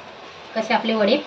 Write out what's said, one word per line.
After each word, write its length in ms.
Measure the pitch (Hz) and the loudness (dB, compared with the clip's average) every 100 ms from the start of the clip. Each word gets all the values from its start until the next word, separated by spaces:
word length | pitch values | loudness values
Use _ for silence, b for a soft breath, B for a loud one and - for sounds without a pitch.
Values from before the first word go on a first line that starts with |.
| - - - - - 220 | -18 -18 -18 -18 -8 -6
कसे 180 | 220 | 0
आपले 200 | 220 220 | 0 2
वडे 240 | 220 202 294 | 2 4 4